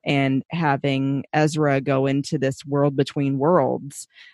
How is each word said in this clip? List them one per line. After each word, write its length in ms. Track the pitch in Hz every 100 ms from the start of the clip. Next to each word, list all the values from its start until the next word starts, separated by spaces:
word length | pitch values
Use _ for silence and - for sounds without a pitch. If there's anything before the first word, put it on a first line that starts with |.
and 380 | - 143 135 135 -
having 760 | 165 151 139 143 135 135 139 -
Ezra 480 | 156 156 147 147 135
go 240 | 139 135 135
into 300 | 139 139 151
this 260 | 135 - 139
world 300 | 143 143 139
between 420 | 139 151 139 135
worlds. 720 | 147 175 127 127 143 - - - -